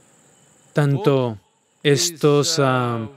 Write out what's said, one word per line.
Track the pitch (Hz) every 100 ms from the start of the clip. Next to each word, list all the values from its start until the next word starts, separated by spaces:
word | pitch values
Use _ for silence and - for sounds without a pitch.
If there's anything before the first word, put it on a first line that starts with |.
| _ _ _ _ _ _ _
Tanto | - 143 139 147 139 123 107 _ _ _ _
estos, | 151 143 - 160 151 147 139 -
ah, | 139 127 120 117 107